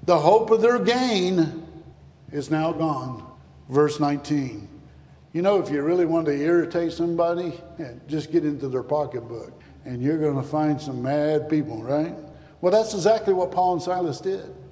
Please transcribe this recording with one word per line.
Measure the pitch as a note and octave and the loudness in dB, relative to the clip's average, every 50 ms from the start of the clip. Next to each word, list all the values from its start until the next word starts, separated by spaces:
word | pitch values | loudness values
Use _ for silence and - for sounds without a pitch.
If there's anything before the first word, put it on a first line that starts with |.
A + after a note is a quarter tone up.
| - | 4
the | - F3 | 4 2
hope | D#3+ D3 E3 G3+ A3 A3 A3 | 6 6 6 6 6 6 4
of | A3+ A3+ | 4 4
their | - A#3 B3 A#3+ | 6 4 4 4
gain | F#3+ G3 A#3+ B3+ B3+ B3+ A3+ F#3+ F3+ F3+ F#3+ F3+ D#3+ D3+ - - - - - - - - - - - - _ _ - - | 2 2 2 2 2 2 2 2 2 2 2 2 2 2 0 -10 -14 -14 -18 -20 -20 -20 -20 -20 -20 -20 _ _ -20 -10
is | - D3 C3+ C#3 | -8 -8 -4 -2
now | D#3 D#3 D#3 E3 | -2 0 0 -2
gone. | E3 D3+ D#3+ D#3+ D3 C3 B2+ B2+ B2 G#2+ G2 - - - - - - - - | -2 -2 -2 -2 -2 -4 -6 -8 -10 -12 -14 -18 -20 -20 -20 -20 -20 -20 -16
Verse | - C3 C#3 D3+ D3 D3 - | -2 2 4 4 4 2 0
nineteen. | D3+ C#3+ C#3+ C#3 - - D3+ D3 C3+ B2+ A2+ G#2 G2+ - - - - - - - - - - - - _ - | 0 0 0 -2 -2 -2 -2 -2 -2 -4 -8 -12 -14 -16 -20 -20 -20 -20 -20 -20 -20 -20 -20 -20 -20 _ -6
You | D#3+ | 0
know, | F3 G3 G#3 F#3+ | 2 4 4 2
if | E3+ - | 2 0
you | C#3 C#3+ | -2 -2
really | C#3 D#3 F3 F3+ F3 | 0 2 2 2 2
want | D#3+ E3 E3 D#3+ | 2 2 0 2
to | D3 | 0
irritate | C#3+ C#3 C#3+ D#3+ F3 F3 E3+ E3+ - F3 E3+ E3 E3 | 0 0 2 2 2 2 2 0 -2 -2 -2 -2 -2
somebody, | - E3+ E3+ E3+ E3+ E3+ E3+ F3 E3+ F3+ E3+ - - - - - | -2 -2 -2 2 2 2 2 0 -2 -4 -6 -8 -10 -16 -18 -12
yeah, | - D#3+ B2+ A#2+ B2+ B2 | -12 -12 -12 -12 -16 -10
just | B2+ D3+ D#3 C#3+ D3 | -6 -4 -4 -4 0
get | D3+ E3+ D#3 | 0 0 0
into | D3+ D3 C3+ C#3 C3+ | 0 -4 -4 -6 -4
their | B2 C3 A#2+ | -4 -4 -4
pocketbook. | - D3 D3+ C#3+ - - A#2+ A2+ A2+ A#2 A2+ - - - - - - - - - | -2 -2 -2 -2 -4 -6 -10 -10 -10 -12 -12 -12 -16 -18 -20 -20 -20 -20 -18 -12
And | C3 B2 A#2+ | -10 -8 -2
you're | B2 C#3+ D#3+ | 0 0 0
gonna | D#3+ D#3 D3+ C#3 C#3 C3 | 2 0 0 0 -2 -4
find | - - D3+ D3+ D3+ D3 C#3 | -2 -2 0 2 2 0 -2
some | - C#3+ B2+ A#2+ B2 | -4 -8 -6 -4 -2
mad | C3 C#3+ D3 D3 D3+ D#3 D3+ D3+ D#3 | -2 0 0 0 2 0 0 0 0
people, | D#3+ D3+ C#3+ - A#2 A2 A2 | 0 0 0 -2 -6 -10 -4
right? | B2 C#3 D3+ D#3 E3+ - - - - - - - - - - | -2 -2 -2 -2 -4 -6 -12 -16 -18 -20 -20 -20 -20 -16 -2
Well, | - F3+ | 0 2
that's | F#3 A3 A3 A3 A3 | 4 4 2 2 -4
exactly | G3 D#3+ G3+ A3 A3 A3 G3+ F#3+ | 0 4 4 4 4 4 2 2
what | F#3 F3+ F3 | 2 2 0
Paul | F3+ F3+ F3+ F#3 F3+ | 0 2 2 2 2
and | E3 | 0
Silas | - F3+ F3+ F3+ F3+ E3 C3 - | -2 -2 -2 -2 -2 -4 -4 -4
did. | - F#3+ F#3+ F#3+ - - - - - - | -6 -6 -6 -6 -8 -14 -16 -18 -20 -20